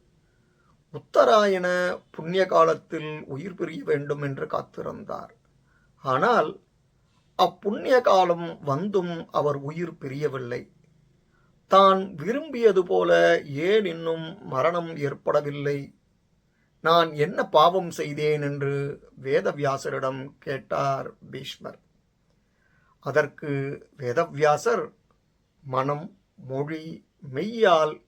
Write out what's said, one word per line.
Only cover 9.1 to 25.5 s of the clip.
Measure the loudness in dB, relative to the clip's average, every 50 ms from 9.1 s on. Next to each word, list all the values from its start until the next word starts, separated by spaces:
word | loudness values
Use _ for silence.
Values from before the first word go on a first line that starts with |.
| -4 -8 -8 -4
அவர் | -2 0 0 0 -2 -2 -6
உயிர் | -8 -8 -8 -8 -8 -10 -12
பிரியவில்லை. | -12 -12 -6 -4 -4 -4 -4 -6 -8 -8 -10 -10 -10 -14 _ _ _ _ _ _ _ _ _ _ _ _ _ _ _ _ _ _ _ _
தான் | 6 8 8 8 6 4 0 -4 -8
விரும்பியது | -8 -6 -4 -4 -4 -6 -6 0 4 4 6 6 4 2
போல | 2 2 2 4 4 6 6 6 6 4 2 0 -4 -6 -4
ஏன் | 0 2 2 2 2
இன்னும் | 0 -4 -6 -4 -4 -4 -4 -6 -10 -12 -14 -12
மரணம் | -6 -2 0 2 2 2 0 -4 -6 -6 -6
ஏற்படவில்லை, | -6 -6 -6 -4 -2 0 0 0 0 -2 -4 -6 -4 -4 -4 -4 -6 -12 -16 _ _ _ _ _ _ _ _ _ _ _ _ _ _ _ _ _ 2
நான் | 4 6 6 6 4 2
என்ன | 0 -2 0 0 -2 -2 4
பாவம் | 6 6 8 8 6 2 -2 -2
செய்தேன் | -4 -6 -6 -6 -4 -2 0 0 0 0 -2
என்று | -4 -4 -4 -4 -4 -2 -4 -4 -6 -8 -12 -16 -20 _ -12
வேதவியாசரிடம் | -4 0 0 0 0 0 -2 -2 -2 -2 -2 -4 -4 -6 -6 -4 -4 -4 -4 -6 -10 -14 -16 _
கேட்டார் | _ -8 -8 -8 -8 -6 -4 -2 -2 -2 -2 -4 -6 -10 -14 _ -18
பீஷ்மர். | -16 -14 -14 -12 -14 -14 -14 -14 -16 -16 -16 _ _ _ _ _ _ _ _ _ _ _ _ _ _ _ _ _ _ _ _ _ _ _ _ -10
அதற்கு | -2 0 0 0 0 -4 -10 -8 -6 -6 -4 -6 -6 -8 -12 -14 _ _
வேதவியாசர், | -10 -8 -4 -2 -2 -2 -2 -2 0 2 2 2 2 0 -2 -2 -2 -4 -6 -12 _ _ _ _ _ _ _ _ _ _ _